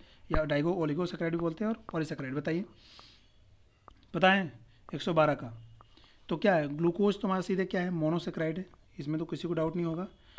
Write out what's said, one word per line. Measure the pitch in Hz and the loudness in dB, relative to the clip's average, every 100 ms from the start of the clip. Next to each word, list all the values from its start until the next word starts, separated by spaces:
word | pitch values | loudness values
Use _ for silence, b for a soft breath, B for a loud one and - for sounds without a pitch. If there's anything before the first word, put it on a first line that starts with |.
| B B - | B B -2
या | 160 | 0
डाइगो | 151 147 160 | 2 2 2
ओलिगोसैकेराइड | 185 156 147 175 - 165 | 2 0 0 -2 -2 -2
भी | 165 | 0
बोलते | 170 160 | -2 -2
हैं | 214 | -4
और | 226 - | -4 -6
पॉलीसैकेराइड। | 165 151 147 135 | -4 -4 -4 -4
बताइए, | 139 147 165 214 - B B B B B B - - - _ - - - | -4 -2 -2 -4 -12 B B B B B B -20 -20 -20 _ -20 -20 -8
पता | 170 185 | 4 6
है | 196 175 - - b - | 6 2 -8 -20 b -10
एक | 147 | -6
सौ | - | 0
बारह | 165 151 | 4 4
का, | 139 139 117 - - - b b b - | 4 -4 -14 -18 -20 -20 b b b -6
तो | 165 | 0
क्या | 214 | 4
है? | 175 147 147 | 4 2 0
ग्लूकोज | 170 170 202 202 | 0 2 2 2
तुम्हारा | 202 185 | 0 -2
सीधे | 175 190 | 0 -2
क्या | 185 190 | 0 0
है? | 180 | -2
मोनोसैकेराइड | 170 156 170 160 165 160 160 | 0 0 0 -2 -4 -2 -4
है, | 190 - - - | -8 -14 -20 -10
इसमें | 143 156 | -4 -4
तो | |
किसी | 165 151 170 | -4 -6 -4
को | |
डाउट | 165 160 175 | -2 0 0
नहीं | 170 | -2
होगा। | 160 196 - B | -4 -6 -12 B